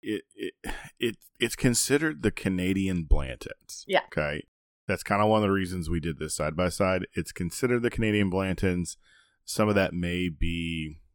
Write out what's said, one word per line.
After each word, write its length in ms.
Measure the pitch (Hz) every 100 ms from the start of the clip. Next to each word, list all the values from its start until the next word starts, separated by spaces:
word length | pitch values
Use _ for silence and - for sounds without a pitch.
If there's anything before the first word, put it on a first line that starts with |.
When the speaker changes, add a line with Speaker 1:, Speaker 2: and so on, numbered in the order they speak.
Speaker 1:
it, 220 | - 107 -
it, 200 | - - _ - - - _
it, 180 | 120 - _ _
it's 160 | 120 -
considered 680 | 131 120 - 143 156 151
the 80 | 107
Canadian 720 | - - 92 90 98 95 90
Blanton's. 800 | 80 82 67 62 - - _ - -
Speaker 2:
Yeah. 140 | 185 -
Speaker 1:
Okay. 360 | - 73 73 - _ _ _ -
That's 160 | 95
kinda 220 | - 101 107
one 160 | 110
of 40 | 104
the 60 |
reasons 360 | 98 92 92 80
we 100 | 85
did 180 | 80 73
this 180 | 76 -
side 200 | 76 78
by 140 | 90
side. 360 | - 95 92 92
It's 180 | - 85
considered 520 | - 87 - 127 123
the 80 | 117
Canadian 380 | - 110 104 98
Blanton's. 680 | 95 95 90 95 90 85 - _ _ _ _ -
Some 240 | - 107
of 60 | 101
that 180 | 95
may 340 | 87 87 87 90
be 680 | 78 82 85 85 82 78 76 -